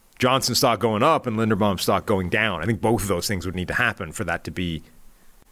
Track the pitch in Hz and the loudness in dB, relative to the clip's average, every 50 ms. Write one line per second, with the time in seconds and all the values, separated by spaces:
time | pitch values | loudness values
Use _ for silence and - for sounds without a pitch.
0 | _ _ _ - 127 127 135 131 - - 113 - 143 123 113 101 117 110 107 104 | _ _ _ 0 2 2 2 2 0 0 0 2 2 2 2 2 0 0 2 4
1 | 131 160 160 135 - 123 107 110 113 107 110 92 107 101 95 - - 120 101 92 | 4 4 4 2 0 -2 -2 0 2 2 2 2 2 2 2 0 0 0 0 0
2 | - - 104 95 90 85 113 107 110 107 90 78 82 113 113 92 113 110 120 - | 2 0 0 0 0 0 0 0 0 0 0 -2 -2 -2 -2 0 2 0 2 2
3 | 104 98 92 87 - - 101 87 87 92 82 92 87 78 76 - 123 117 101 - | 0 -2 -2 -2 -2 -4 -4 -4 -4 -6 -6 -6 -6 -4 -2 0 0 0 -2 -4
4 | 90 78 - - 101 85 85 85 - - 78 90 90 85 80 76 - - - - | -10 -10 -8 -6 -4 -4 -4 -4 -6 -8 -6 -4 -4 -4 -4 -6 -10 -14 -20 -20
5 | - - - _ _ - - - _ _ | -20 -20 -20 _ _ -20 -20 -20 _ _